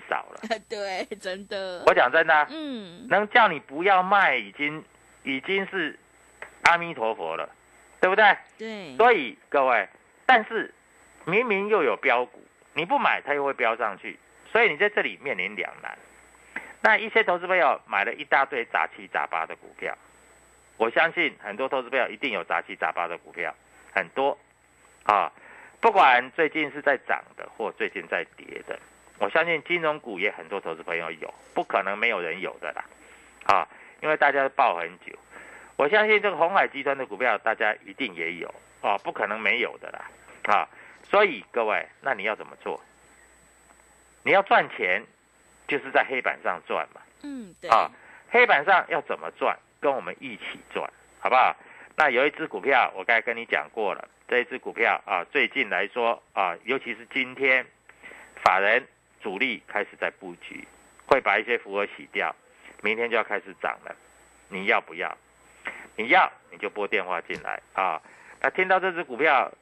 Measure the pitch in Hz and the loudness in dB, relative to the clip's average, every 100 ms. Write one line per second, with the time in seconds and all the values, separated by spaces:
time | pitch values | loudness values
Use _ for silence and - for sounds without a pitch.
0 | - - - - 220 220 - 208 196 185 | -6 -6 -6 -12 -8 -8 -8 -8 -6 -6
1 | 262 202 190 196 196 202 190 175 165 165 | -8 -10 -10 -10 -10 -10 -8 0 4 6
2 | 123 160 160 151 147 320 294 233 185 175 | 6 4 6 4 4 -2 -10 -10 -12 -16
3 | - 185 208 247 208 147 - 143 190 185 | -2 0 2 4 4 2 -8 -2 2 2
4 | 185 202 170 127 98 117 147 156 - _ | 4 4 4 0 -4 -6 -6 -6 -14 _
5 | _ _ 143 135 - 196 180 185 147 - | _ _ -8 -6 -4 -4 -2 -4 -6 -8
6 | _ _ _ _ - - 160 170 170 139 | _ _ _ _ -20 0 2 2 -2 -4
7 | 113 104 80 80 73 - _ _ _ _ | -4 -2 -4 -6 -8 -14 _ _ _ _
8 | 185 196 208 180 - - 220 214 160 131 | 2 6 6 4 -2 -16 -12 -12 -4 4
9 | 240 208 120 - _ 147 131 113 95 - | 6 4 0 -10 _ 2 4 2 0 -10
10 | _ _ - 240 220 220 127 - _ _ | _ _ 4 4 4 -6 -6 -12 _ _
11 | _ - - 202 247 196 208 208 131 95 | _ -12 -2 0 2 0 2 2 2 2
12 | 135 120 123 - - _ _ 147 175 285 | 2 2 0 -8 -20 _ _ -6 0 2
13 | 170 98 139 143 139 127 117 117 110 92 | 2 2 0 -2 -2 0 0 0 -4 -6
14 | 110 - _ - - 220 214 147 208 208 | -12 -16 _ -20 -2 2 2 2 0 0
15 | 143 87 135 98 95 101 - - 62 - | -4 -6 -8 -6 -6 -6 -8 -10 -14 -14
16 | - - - - - - - - 214 208 | -20 -20 -20 -20 -16 -14 -14 0 2 2
17 | 220 226 196 175 180 185 143 - - 101 | 2 2 2 0 0 2 2 2 -2 -2
18 | 101 - 143 147 135 127 - 85 82 - | -2 -4 0 2 2 -2 -2 -2 -2 -6
19 | 95 80 71 82 82 85 - - 92 - | -8 -4 -4 -4 -6 -10 -18 -12 -10 -10
20 | _ _ _ _ _ _ _ - 113 165 | _ _ _ _ _ _ _ -2 0 2
21 | 165 160 139 - 104 104 135 135 117 135 | 2 0 -4 -4 -10 -6 -4 -4 -2 -2
22 | 90 110 135 98 82 85 92 92 80 - | -2 -4 -4 -4 -2 -4 -4 -4 -4 -2
23 | 85 85 - 85 82 - _ - - 95 | -6 -8 -12 -8 -8 -8 _ -20 -6 -4
24 | 87 - 139 - _ _ _ _ _ _ | -2 -2 -2 -2 _ _ _ _ _ _
25 | - 104 80 - - - - - 226 196 | 2 2 2 -4 -20 -20 -20 0 4 6
26 | 147 123 131 - 151 156 143 147 143 127 | 8 6 2 -2 0 0 -6 -2 0 0
27 | - 78 - - - - 98 - 101 92 | -2 -6 -6 -18 -14 -8 -8 -4 -6 -6
28 | 80 90 80 - - - - - - _ | -6 -6 -6 -14 -16 -14 -12 -14 -16 _
29 | _ - 101 160 170 160 - 175 156 151 | _ -6 0 0 0 -2 -2 -2 -2 -4
30 | 120 90 101 92 80 98 85 82 85 85 | -8 -4 -4 -4 -8 -8 -6 -8 -6 -6
31 | 82 80 85 - - - - 101 98 104 | -6 -10 -14 -14 -10 -8 -2 0 0 -4
32 | 117 98 85 90 82 57 82 - - - | -4 -4 -6 -8 -10 -10 -10 -10 -14 -20
33 | - - - - - 95 78 - - - | -20 -20 -20 -4 2 2 0 -10 -20 -6
34 | 156 151 143 139 135 - 117 85 85 90 | -2 2 2 2 0 2 2 2 -6 -12
35 | - - _ - - - - - 147 214 | -20 -20 _ -20 -20 -20 -8 0 2 4
36 | 214 214 202 156 165 196 127 139 139 135 | 4 2 2 2 4 4 2 0 -4 -4
37 | 123 98 123 104 113 107 107 - 98 98 | -6 -2 0 0 0 0 0 -2 -8 -8
38 | 120 82 82 87 - - - _ 117 101 | -8 -6 -8 -8 -12 -14 -20 _ -2 -2
39 | 165 - 104 110 104 120 92 69 - - | -4 -4 -4 -2 -2 0 -2 -6 -14 -16
40 | - - - - - 101 78 - - - | -16 -20 -20 -6 0 2 0 -8 -20 -20
41 | - 202 208 110 - 123 107 90 80 _ | 0 4 4 0 -6 -2 0 -2 -4 _
42 | 139 107 107 104 71 71 101 73 - _ | -6 -4 -4 -6 -10 -12 -10 -10 -12 _
43 | _ _ _ _ _ _ _ _ _ _ | _ _ _ _ _ _ _ _ _ _
44 | _ _ 240 277 285 220 170 - 92 98 | _ _ 2 2 6 4 2 -2 -2 -2
45 | 107 _ _ _ _ _ - 139 131 139 | -4 _ _ _ _ _ -6 -4 0 0
46 | 110 131 90 67 107 85 - 90 - - | 0 -2 -4 -4 -4 -6 -4 -4 -4 -12
47 | - _ 285 269 190 - - 110 80 - | -20 _ -14 -14 -14 -14 2 4 2 -6
48 | - - - 240 233 147 165 175 - 156 | -20 -20 0 4 4 4 4 2 2 -4
49 | - 85 80 - 120 - _ _ 147 127 | -4 -8 -10 -4 -2 -2 _ _ -4 -2
50 | 90 - 135 101 - - - 95 73 - | -6 -12 -12 -12 -12 -14 -10 -8 -8 -12
51 | _ _ 117 127 98 - - - - - | _ _ 2 4 4 2 -10 -20 -6 0
52 | 147 120 147 - 156 98 113 131 92 95 | 2 2 0 -2 -8 -4 2 4 2 0
53 | 95 113 120 117 113 80 73 113 101 76 | 0 0 0 -8 -4 -4 -4 -4 -4 -4
54 | - _ - 123 120 127 101 90 113 90 | -10 _ -4 -2 -2 -8 -8 0 0 0
55 | 104 90 85 139 113 143 107 90 101 123 | -2 -4 -2 -2 0 -2 -2 -2 -2 -2
56 | 117 95 _ 104 92 85 110 131 120 110 | -2 -2 _ -2 -2 -2 -4 -6 -6 -12
57 | 120 135 127 131 135 131 123 _ _ _ | -8 -6 -6 -2 0 0 -2 _ _ _
58 | - - - - 101 92 101 123 - _ | -20 -20 -20 0 2 4 2 2 -2 _
59 | _ _ 110 92 131 101 - 104 98 - | _ _ -8 -4 -4 -4 -6 -6 -6 -6
60 | 87 - 87 87 - - - - _ _ | -8 -8 -14 -16 -16 -18 -18 -20 _ _
61 | - 135 104 104 117 117 104 98 101 - | 2 2 4 2 2 -4 -2 -4 -4 -8
62 | 69 98 85 - _ _ - - 104 113 | -8 -4 -4 -6 _ _ -20 -6 -4 -2
63 | 117 113 107 101 98 - 78 55 - - | 0 0 0 -4 -8 -6 -6 -6 -12 -18
64 | - _ _ _ _ 95 101 107 - 82 | -20 _ _ _ _ -4 0 0 -2 -8
65 | 85 82 _ _ _ _ - - - - | -10 -10 _ _ _ _ -14 -14 -12 -8
66 | 117 180 156 - _ 82 101 104 101 101 | 2 4 4 -2 _ -10 -8 -6 -2 -2
67 | 90 87 - 80 52 50 - - 92 78 | -2 -4 -6 -8 -8 -8 -6 -2 -2 -4
68 | - - - - 135 - 185 190 185 170 | -10 -20 -20 -4 -2 0 2 2 0 -4
69 | - 117 160 131 95 - | -6 0 4 4 2 -6